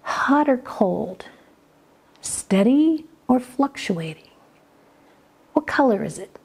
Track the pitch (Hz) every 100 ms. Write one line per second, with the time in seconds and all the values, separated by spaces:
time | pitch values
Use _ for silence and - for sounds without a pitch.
0 | - - 247 285 294 254 - - 196 175
1 | - 190 - - _ _ _ _ _ _
2 | _ _ - - - 196 214 277 320 311
3 | - _ - 254 254 - 277 - - 170
4 | 160 156 - _ _ _ _ _ _ _
5 | _ _ _ _ _ 311 302 - 269 202
6 | 220 - 190 -